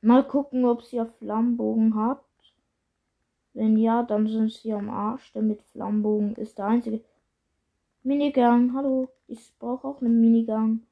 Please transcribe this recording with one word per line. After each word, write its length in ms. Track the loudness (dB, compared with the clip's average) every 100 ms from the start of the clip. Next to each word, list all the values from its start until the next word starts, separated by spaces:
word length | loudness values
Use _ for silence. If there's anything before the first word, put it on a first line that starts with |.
Mal 260 | 6 4 4
gucken, 380 | -2 -2 0 0
ob 180 | 0
sie 120 | -4 -8
ja 100 | -8
Flammenbogen 880 | _ -6 -2 -2 0 -2 2 2 2
hat. 280 | -2 -4 _ _ _ _ _ _ _ _ _ _ _ _ _
Wenn 240 | -4 2 2
ja, 260 | 2 0
dann 240 | 0 -2 0
sind 240 | 0 -2
sie 220 | -4 -8
am 160 | -6 -6
Arsch, 440 | -6 -6 -6 -12
denn 140 | -4 -4
mit 140 | -4
Flammenbogen 720 | _ -12 -4 -2 0 0 -2 -6
ist 220 | -12 -8
der 80 | -2
einzige. 380 | -2 -2 -8 _ _ _ _ _ _ _ _ _ _
Minigun, 680 | -4 0 0 2 4 4 2
hallo, 360 | 0 -2 -2 -4 _ _
ich 260 | -18 -18 _
brauch 240 | -10 -8
auch 160 | -8 -6
eine 100 | 0
Minigun. 760 | 4 6 4 2 -2 0 -2 _